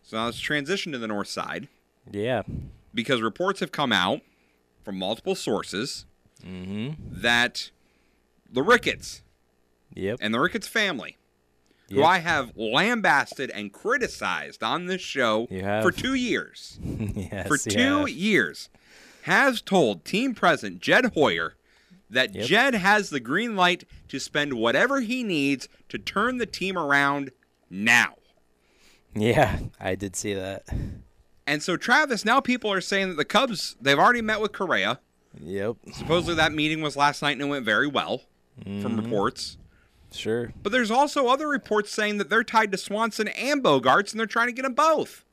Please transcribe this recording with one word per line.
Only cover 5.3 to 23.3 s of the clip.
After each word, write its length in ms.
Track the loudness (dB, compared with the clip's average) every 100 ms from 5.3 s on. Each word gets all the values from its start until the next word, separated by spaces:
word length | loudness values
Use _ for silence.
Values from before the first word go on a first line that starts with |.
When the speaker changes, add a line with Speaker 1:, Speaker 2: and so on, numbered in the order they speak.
Speaker 1:
sources 720 | -4 -2 -2 -2 -6 -6 -8 -16 _ _ _ -16
Speaker 2:
Mm-hmm. 460 | -12 -8 -8 -8 -10 -12 -4
Speaker 1:
that 500 | 0 2 0 -4 -14 _ _ _ _ _ _ _ _
the 120 | -2
Ricketts 580 | 4 4 2 -6 -10 -16 _ _ _ _ _ _ _
Speaker 2:
Yep. 260 | -6 -6 -4
Speaker 1:
and 100 | -2
the 80 | 0
Ricketts 260 | 0 -2 -4
family, 520 | -2 -2 -4 -10 -16 _ _ _ _ _ _ _
who 60 | 4
Speaker 2:
Yep. 100 | 6
Speaker 1:
I 120 | 4
have 360 | 2 -2 -2 -6
lambasted 920 | 0 2 2 2 4 4 2 -6 -8
and 200 | -6 -10
criticized 920 | -6 -2 -2 -2 -4 -4 -4 -6 -6
on 240 | -4 -4 -4
this 160 | -6
show 440 | -4 0 2 2 -2
Speaker 2:
You 100 | -6
have. 180 | -2 2
Speaker 1:
for 80 | 2
two 240 | 2 -2
years, 640 | -2 0 -2 -4 -16 -20 -12
Speaker 2:
<laughs> 20 |
Yes, 640 | -10 -6 -6 -6 -8 -8 -8
Speaker 1:
for 100 | -8
Speaker 2:
you 200 | -2 0
Speaker 1:
two 220 | 2 0
Speaker 2:
have. 100 | -2
Speaker 1:
years, 640 | -2 0 2 0 -6 -18 _ _ -20 -20 -14
has 360 | 0 4 4 0
told 460 | 0 2 4 0 -4
team 260 | -2 -2
president 460 | 2 2 2 -2 -6
Jed 320 | 2 4 4
Hoyer 420 | 4 2 2 -4 _ _ _ _ -20 _
that 260 | -2 -2
Speaker 2:
Yep. 120 | -2 2
Speaker 1:
Jed 280 | 4 4
has 360 | 4 4 4 2
the 100 | -4
green 340 | -2